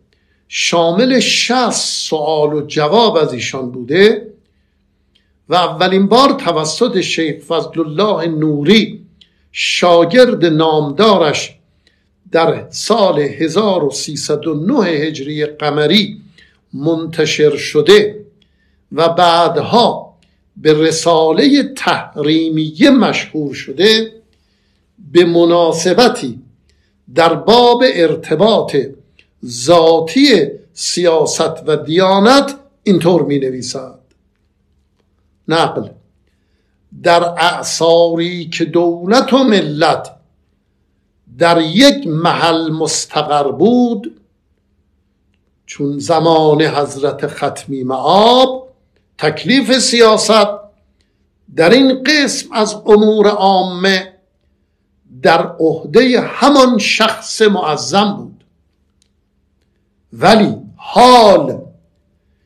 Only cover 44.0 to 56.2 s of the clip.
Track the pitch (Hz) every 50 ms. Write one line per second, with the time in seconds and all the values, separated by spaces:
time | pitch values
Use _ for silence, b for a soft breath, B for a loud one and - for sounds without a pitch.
44 | - - - _ _ _ _ _ _ _ _ _ _ _ _ _ _ _ _ _
45 | _ _ _ _ _ _ _ _ _ _ _ _ _ - - - 147 143 143 143
46 | - - 165 160 156 165 160 160 156 151 147 151 160 151 - 147 143 143 - 139
47 | 139 139 - - - 139 - - 143 135 - - - - 139 131 131 127 131 131
48 | 127 151 175 196 214 233 247 254 262 262 262 - - - _ _ _ _ _ _
49 | _ _ _ - - 156 156 - - 160 247 277 240 196 254 254 - - - 240
50 | 233 220 214 - - - 214 214 202 202 - - - - _ _ _ _ _ _
51 | _ _ _ _ _ _ _ _ _ - 131 139 160 175 233 262 277 262 254 262
52 | 262 294 311 302 277 240 - - - - - 226 214 208 - - - - 208 208
53 | 214 214 220 214 202 202 208 202 190 196 196 185 185 185 180 175 185 196 190 185
54 | 190 - - _ _ _ _ _ _ _ _ _ _ _ _ _ _ _ _ _
55 | _ _ 127 127 - 175 165 180 - - - - 160 160 - - - 151 147 220
56 | 262 254 247 220